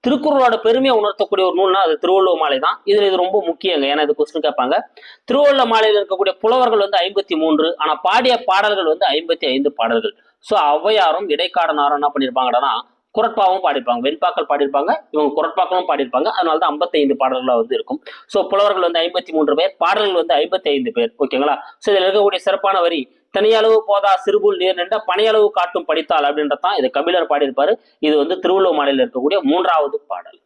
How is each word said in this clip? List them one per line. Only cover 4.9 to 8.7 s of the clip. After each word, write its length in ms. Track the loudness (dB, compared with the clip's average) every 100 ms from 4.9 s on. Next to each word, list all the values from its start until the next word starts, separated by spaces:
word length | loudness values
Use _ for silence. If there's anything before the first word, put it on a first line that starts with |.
| -20 -20 -20
திருவள்ளுவ 420 | -2 2 4 4 2
மாலையில 280 | 2 2 2
இருக்கக்கூடிய 340 | 0 -2 -2 0
புலவர்கள் 460 | 0 2 2 2 0
வந்து 120 | 0
ஐம்பத்தி 380 | 0 -4 -4 -2
மூன்று, 400 | 0 2 0 -2
ஆனா 180 | -4
பாடிய 420 | -2 0 2 2 0
பாடல்கள் 460 | 0 0 2